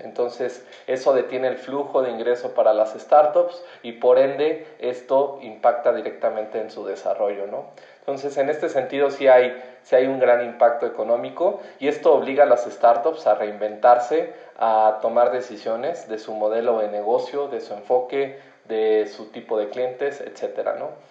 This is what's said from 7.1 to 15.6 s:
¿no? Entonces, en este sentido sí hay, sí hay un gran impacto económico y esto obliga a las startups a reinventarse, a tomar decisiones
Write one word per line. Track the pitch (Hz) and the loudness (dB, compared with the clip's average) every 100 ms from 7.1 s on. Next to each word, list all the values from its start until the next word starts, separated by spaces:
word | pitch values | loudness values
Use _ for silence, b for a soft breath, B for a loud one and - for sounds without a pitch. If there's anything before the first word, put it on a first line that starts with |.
| 98 104 101 101 | -2 -2 -4 -8
¿no? | 123 - - B B | -10 -12 -18 B B
Entonces, | - - 143 143 | -8 -6 -4 -2
en | 135 | -2
este | 151 160 | -2 -2
sentido | 135 123 139 139 | -2 -2 0 0
sí | 135 135 | 2 6
hay, | 127 - - B B | 8 6 -2 B B
sí | - 127 | 0 2
hay | 135 | 2
un | 127 | 2
gran | 123 117 117 | 4 4 2
impacto | - 117 - 117 | 2 2 2 -4
económico | - 110 117 131 - 185 - B B | -4 -2 -2 -2 -2 -2 -2 B B
y | 135 | -4
esto | - 165 | 0 4
obliga | 131 120 135 | 4 4 4
a | 131 | 4
las | 120 107 | 4 0
startups | - 117 117 160 - 107 | 2 4 4 0 0 0
a | |
reinventarse, | 107 107 104 107 - 123 120 - 160 165 B B - | 0 -2 -4 -8 2 6 6 4 -2 -2 B B -2
a | 113 110 110 110 | 2 4 4 2
tomar | 113 120 120 | 0 2 2
decisiones | 101 - 107 | 0 -6 -10